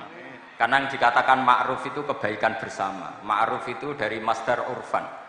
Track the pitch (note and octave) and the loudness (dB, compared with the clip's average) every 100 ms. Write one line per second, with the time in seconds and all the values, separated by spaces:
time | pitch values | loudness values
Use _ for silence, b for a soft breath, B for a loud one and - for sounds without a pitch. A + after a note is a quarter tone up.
0 | - - - B2 - - A#2 C3+ C3+ C3 | -14 -16 -16 -18 -12 0 4 4 2 2
1 | A#2+ B2+ B2+ C3 B2 A#2+ B2+ B2+ C3+ D3 | 4 6 6 6 6 4 4 -2 -4 -6
2 | C#3+ C3 G#2+ G#2+ A2 G#2+ - - F#2+ F#2+ | -4 -2 -2 0 0 0 -6 -4 -4 -4
3 | D#2 D#2+ G#2 G#2 A2+ B2 B2 A#2+ C#3+ C#3+ | -10 -8 0 2 2 0 -6 -6 -6 -4
4 | G#2+ A2+ A2+ A2+ - A#2+ B2+ A#2 - G2 | -4 -2 -2 -2 0 -2 -2 -6 -4 -4
5 | - - | -4 -12